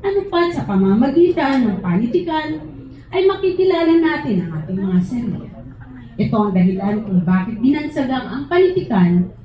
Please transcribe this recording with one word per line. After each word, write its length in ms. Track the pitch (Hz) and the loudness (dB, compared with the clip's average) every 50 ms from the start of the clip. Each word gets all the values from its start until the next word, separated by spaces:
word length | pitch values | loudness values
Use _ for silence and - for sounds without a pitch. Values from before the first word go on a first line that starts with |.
| 392 | -2
Ano 160 | 392 392 403 381 - | 0 -2 0 -2 0
pa 240 | - 339 349 349 349 | 0 0 2 2 0
sa 80 | 277 226 - | -4 -4 0
pamamagitan 960 | 202 190 190 190 196 220 262 285 - 330 349 359 - - 285 269 269 262 240 | 2 2 4 4 4 4 2 4 6 4 4 4 4 2 0 0 2 2 2
ng 120 | 208 190 180 180 | 2 0 -2 -2
panitikan 800 | 180 175 190 233 247 - 349 349 330 320 311 311 311 311 311 - - - - - - - - - - | 0 0 0 0 0 0 -2 -2 0 -2 -2 -2 -4 -6 -8 -8 -12 -16 -16 -16 -18 -18 -20 -18 -4
ay 160 | - 370 370 | -2 0 0
makikilala 720 | 392 392 - - 370 - - 370 370 349 330 339 320 330 339 | 0 -2 0 -2 -2 0 0 0 2 2 2 2 4 4 4
natin 480 | 320 320 302 285 - 254 208 180 175 | 4 2 0 -2 -2 -2 -2 -2 -2
ang 40 | 170 160 156 156 | -4 -6 -8 -8
ating 160 | - 185 190 196 | -6 -6 -4 -2
mga 120 | 190 180 180 180 | 0 0 0 0
sarili. 480 | - 247 240 233 196 - - - - - - - - - - - - - - - - - | 0 -4 -6 -4 -4 -6 -8 -10 -14 -16 -18 -18 -18 -18 -18 -18 -18 -18 -20 -20 -18 -6
Ito 220 | - - - - 214 | -6 -4 -2 0 0
ang 160 | 208 202 185 | 0 2 2
dahilan 420 | 180 180 190 185 190 196 202 208 214 220 202 | 4 4 4 2 0 -2 -2 -2 -2 -4 0
kung 100 | 190 175 160 | 0 0 2
bakit 320 | 170 185 185 185 226 233 202 | 2 2 0 0 -2 -6 0
binansagang 680 | 226 262 294 - - - - 311 262 247 262 254 - - | 2 2 2 2 -2 -4 -4 -4 -2 -2 -2 -4 -4 -6
ang 160 | 208 269 285 | -8 -8 -4
panitikan 880 | - 339 359 370 359 - 381 - - 233 190 180 175 175 175 180 - - - | 0 2 4 4 4 2 0 -2 0 2 4 4 4 4 2 2 0 -6 -16